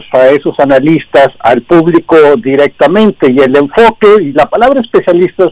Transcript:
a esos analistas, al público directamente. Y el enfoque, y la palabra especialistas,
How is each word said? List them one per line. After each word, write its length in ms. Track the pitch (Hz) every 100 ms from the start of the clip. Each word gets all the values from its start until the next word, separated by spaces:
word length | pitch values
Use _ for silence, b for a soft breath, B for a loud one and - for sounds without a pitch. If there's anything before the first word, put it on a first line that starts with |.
| -
a 160 | 127 131
esos 260 | 147 156 -
analistas, 680 | 135 131 147 156 - 143 135 -
al 240 | 113 123
público 540 | - 170 165 160 - 160 147 131
directamente. 960 | 135 139 143 - 131 202 214 - 135
Y 80 | 131
el 160 | 131 143
enfoque, 520 | 143 220 226 226 208 208
y 120 | 143
la 120 | 147
palabra 380 | - 196 254 269
especialistas, 680 | 233 190 - 175 185 - 170